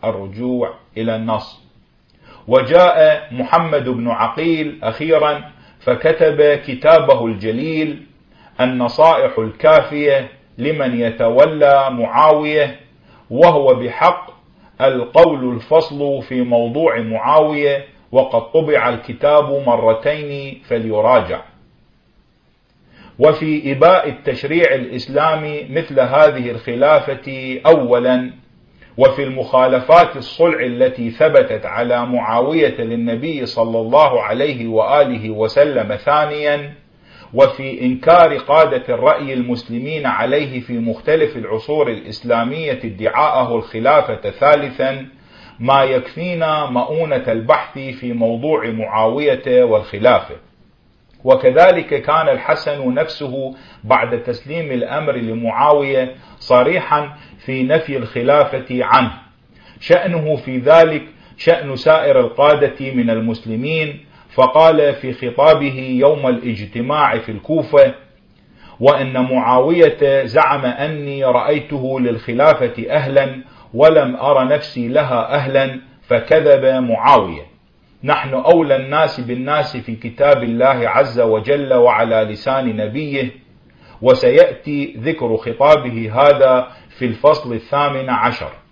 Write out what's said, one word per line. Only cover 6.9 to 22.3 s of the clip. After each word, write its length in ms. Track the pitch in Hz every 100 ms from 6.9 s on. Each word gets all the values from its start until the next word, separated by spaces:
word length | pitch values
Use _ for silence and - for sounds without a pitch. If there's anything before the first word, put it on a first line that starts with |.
| 160 143 127 117
الجليل 760 | 104 107 117 156 156 151 143 - _ _ _ _ _
النصائح 760 | 127 127 120 - 160 151 131 -
الكافية 920 | 110 - 156 156 139 147 147 139 127 - _ -
لمن 400 | 139 156 131 120
يتولى 920 | 117 110 117 120 156 151 143 139 135
معاوية، 920 | 123 110 113 156 151 151 151 139 - _ _ _ _ _
وهو 440 | 120 175 151 135
بحق 560 | 120 120 - 160 - - - _ _ _ _
القول 760 | 135 127 120 151 170 147 127
الفصل 680 | 117 - 160 160 143 143 139
في 200 | - 127
موضوع 560 | 120 120 117 127 160 113
معاوية، 840 | 110 110 120 156 151 151 147 139 - _ _
وقد 400 | 127 131 120 -
طبع 360 | 160 156 143 117
الكتاب 720 | 117 - - 143 151 147 139 131
مرتين 960 | 117 113 113 143 151 147 143 139 131
فليراجع. 760 | _ 120 110 107 110 127 87 - - _ _ _ _ _ _ _ _